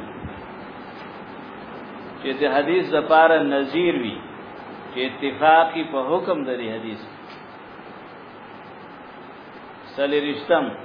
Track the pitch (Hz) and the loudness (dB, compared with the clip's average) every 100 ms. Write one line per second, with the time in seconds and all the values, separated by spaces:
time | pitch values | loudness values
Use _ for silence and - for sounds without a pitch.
0 | - - - - - - - - - - | -10 -12 -12 -12 -14 -14 -14 -14 -14 -14
1 | - - - - - - - - - - | -14 -14 -14 -14 -14 -14 -14 -14 -12 -14
2 | - - 135 135 143 135 143 180 156 156 | -14 -8 -4 2 4 4 4 4 4 2
3 | 151 160 165 156 143 139 135 160 175 143 | 6 8 10 8 4 2 2 2 2 2
4 | 110 110 - - - - - - - 123 | -2 -6 -10 -14 -14 -16 -14 -14 -10 -4
5 | 131 - 139 - 156 165 165 170 143 139 | -4 -2 -4 4 8 8 8 2 -2 -2
6 | 131 175 - 160 131 123 113 110 110 104 | 0 0 2 -2 -2 -4 -4 -6 -8 -10
7 | - - - - - - - - - - | -12 -16 -16 -16 -16 -18 -18 -16 -16 -16
8 | - - - - - - - - - - | -16 -18 -18 -18 -18 -16 -18 -18 -18 -18
9 | - - - - - - - - - 139 | -18 -18 -18 -18 -18 -18 -18 -18 -10 -2
10 | 143 147 147 143 - 165 127 107 | 2 2 0 -2 2 2 2 -6